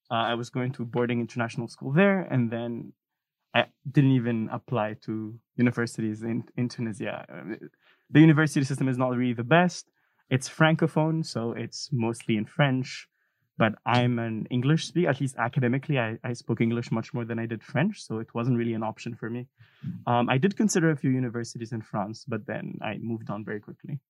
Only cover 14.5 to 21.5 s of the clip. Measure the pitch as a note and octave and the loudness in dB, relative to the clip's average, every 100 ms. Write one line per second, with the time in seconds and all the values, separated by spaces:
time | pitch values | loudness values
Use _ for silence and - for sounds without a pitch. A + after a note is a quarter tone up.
14.5 | B2 C3+ D#3+ - D#3+ F3 C3+ C#3 - A#2 | 0 4 2 2 0 2 2 -2 -2 -2
15.5 | - B2 C3+ C3+ C#3 A2+ A2+ B2 A#2+ - | 2 2 2 0 0 0 -4 -6 -6 -4
16.5 | A2+ A#2 A#2+ A#2 A2+ A2+ B2 A#2 A2+ A2+ | 0 0 0 -2 -4 -4 -6 -4 -4 -6
17.5 | A2+ - B2 F#3+ G3+ - A2 A2+ A#2 A#2 | -8 -4 0 0 -2 -8 -8 -6 -2 0
18.5 | A#2+ A#2 A2+ A2 - B2 A#2+ A2+ A#2+ B2+ | 0 0 -2 -4 -8 -10 -10 -8 -8 -10
19.5 | _ _ _ - - - A#2+ A#2+ C3 G3 | _ _ _ -12 -6 0 2 4 2 2
20.5 | - G#3+ G3 D#3+ D#3 C3 C3 B2 A2+ A#2 | 2 2 4 2 2 0 0 -2 -6 -8